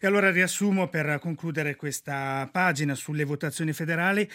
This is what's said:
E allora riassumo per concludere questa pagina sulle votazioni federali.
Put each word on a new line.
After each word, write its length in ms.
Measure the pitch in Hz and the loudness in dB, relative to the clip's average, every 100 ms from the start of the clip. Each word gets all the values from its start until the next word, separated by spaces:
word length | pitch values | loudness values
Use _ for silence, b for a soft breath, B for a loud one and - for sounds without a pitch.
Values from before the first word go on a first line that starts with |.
E 60 | 196 | 2
allora 240 | 202 190 | 4 4
riassumo 560 | 180 180 - 202 190 175 | 4 2 2 2 2 2
per 320 | 160 151 147 | 0 -2 -2
concludere 560 | 175 156 165 160 147 | -4 -6 -4 -4 -4
questa 760 | 139 147 131 - 139 135 135 135 | -4 -8 -8 -6 -6 -4 -4 -2
pagina 440 | 185 180 139 147 | 0 2 2 0
sulle 300 | 131 - 151 | -2 -4 -4
votazioni 480 | 143 143 151 - 160 | -2 -2 -4 -4 -4
federali. 560 | 151 165 165 180 202 208 | -4 -2 0 2 2 -2